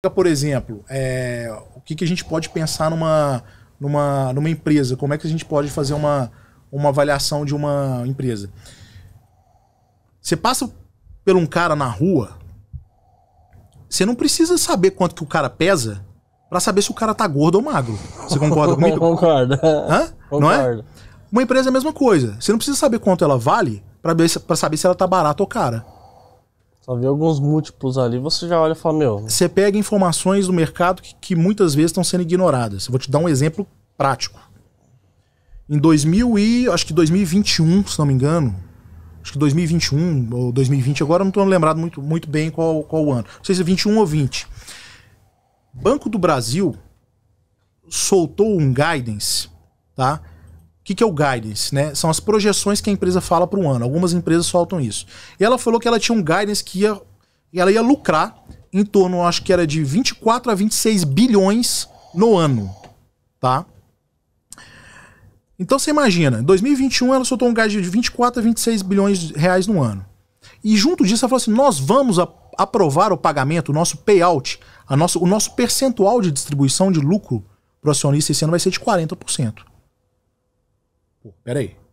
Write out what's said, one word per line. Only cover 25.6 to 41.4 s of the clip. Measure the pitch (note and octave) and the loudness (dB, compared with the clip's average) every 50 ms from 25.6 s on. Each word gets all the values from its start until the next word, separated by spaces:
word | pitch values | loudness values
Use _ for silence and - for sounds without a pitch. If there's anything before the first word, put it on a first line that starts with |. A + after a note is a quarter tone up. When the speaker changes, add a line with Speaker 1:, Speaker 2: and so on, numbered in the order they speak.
| E3+ C3 A2+ A2+ A2 - - - - - - - - _ _ _ _ _ _ _ _ _ _ _ | -2 -2 -2 -6 -10 -14 -20 -20 -20 -20 -20 -20 -20 _ _ _ _ _ _ _ _ _ _ _
Speaker 2:
Só | _ - B2+ | _ -8 -6
vê | A#2+ B2 | -2 0
alguns | C3+ C#3+ D3 D#3 E3 D#3+ C#3 | -2 0 0 0 0 0 0
múltiplos | C#3 D3 D3+ D#3 D3+ - - _ - C3 B2+ C3+ | 0 0 0 0 -2 -6 -12 _ -6 -4 -2 0
ali, | B2+ A#2+ A#2+ B2 | -2 0 -2 -4
você | C3 D#3 - - E3+ | -4 -4 -6 -6 -4
já | E3+ F3 E3 | -2 0 2
olha | D#3+ D#3 | 2 0
e | D#3+ | 0
fala, | D#3+ - E3+ D#3 | -2 -2 -2 0
"Meu." | D#3 D3+ - - G2+ | 2 0 0 0 -2
Speaker 1:
Você | G#2+ A2+ A2+ - F3+ E3+ | -6 -6 0 0 0 0
pega | - G3 G3 G#3 G3+ | 2 2 2 2 2
informações | G#3+ G3+ - G#3+ G3+ F#3+ F3 D#3 - - F#3 G3 G3+ G3 | 0 -2 0 0 2 2 2 0 0 0 0 2 2 2
do | F3+ | 0
mercado | F#3 E3+ D#3+ D3 - - F3 F3+ F#3 F3+ | 0 0 0 -2 -2 -2 0 0 0 -4
que, | - - - _ | -8 -20 -20 _
que | - - F#3 | -6 -4 0
muitas | E3 D#3+ F#3+ G#3+ G3+ G3 E3 C#3 | 2 2 2 2 2 2 2 4
vezes | D3 D#3 E3+ | 2 0 2
tão | D#3+ F#3+ F3 | 0 -2 -2
sendo | - - F3+ | 0 -2 -2
ignoradas. | F3+ D#3+ F3 F3+ F#3 E3+ C#3 B2+ A#2+ A2 G2+ G2 - | -2 0 0 2 2 2 2 2 0 -2 -4 -8 -6
Eu | - | -4
vou | B2 B2+ | -4 -4
te | - - | -2 0
dar | C3 D3 | 0 0
um | E3+ F3 | 2 2
exemplo | D3+ B2+ C3+ D#3+ D#3 - G3 _ _ _ _ _ _ | 2 2 2 0 -2 -4 -10 _ _ _ _ _ _
prático. | - C#3+ C#3 B2+ - - - - - - _ - _ _ _ _ _ _ _ _ _ _ _ _ _ _ _ _ _ _ _ - - _ - | -2 -2 -2 -2 -2 -6 -10 -12 -20 -20 _ -20 _ _ _ _ _ _ _ _ _ _ _ _ _ _ _ _ _ _ _ -20 -20 _ -4
Em | D3 D3 | -2 2
dois | C#3 E3 D#3+ D3+ C#3+ | 4 4 4 4 4
mil | D#3 E3+ G#3 B3 B3 A3+ G3+ | 2 2 2 2 2 2 2
e, | G#3 A3 A#3 B3 B3+ A#3+ | 2 2 2 2 2 0
acho | - E3+ - | 0 -2 -4
que | - | -2
dois | D3+ F3 E3+ D3+ | 0 2 2 2
mil | F3 G3 | 2 0
e | G#3 | 0
vinte | D#3 E3+ G3+ G#3 - - | 2 0 0 0 0 0
e | - | 2
um, | D#3+ D#3+ F3 G3+ F#3+ | 2 4 4 2 0
se | - - - | -2 -2 -2
não | D3+ | 0
me | C#3+ C#3 | 2 2
engano, | B2+ C3 C#3+ E3 E3+ D3 A#2 F#2+ F#2+ F2+ - - - - - - - - - - - | 2 2 0 0 0 0 -2 -4 -6 -12 -16 -20 -20 -20 -20 -20 -20 -20 -20 -20 -18
acho | - - | -18 -12
que | - C#3 | -4 0
dois | D3+ D3 | 0 2
mil | C#3 E3+ F3 | 2 0 0
e | |
vinte | D#3 E3+ E3+ - | 0 0 0 0
e | - C3+ | 0 0
um | D3 E3+ F3+ D#3+ C3+ B2 A2 | 0 0 0 0 -2 -2 -2
ou | B2 B2 B2+ B2 | -4 -4 -4 -2
dois | A#2+ C3 C3+ B2+ | 0 0 2 2
mil | C#3+ C3+ | 2 0
e | |
vinte, | A#2+ C#3 C#3+ C#3 | 0 -2 -2 -2
agora | D#3+ C#3+ E3 F3+ | 0 0 2 2
eu | G3 | 0
não | F#3+ | 0
tô | F#3 G#3 | 0 2